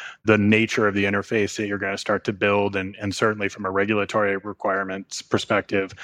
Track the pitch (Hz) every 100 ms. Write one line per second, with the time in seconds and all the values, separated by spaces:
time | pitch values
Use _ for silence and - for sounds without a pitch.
0 | - - 110 107 104 107 110 - 107 98
1 | 98 101 - 113 98 - 104 101 98 98
2 | - 101 - 95 101 101 101 98 95 101
3 | 104 - 110 104 98 - 98 98 101 107
4 | 98 110 101 98 104 98 104 98 98 95
5 | - - - 113 - 104 - 101 95 -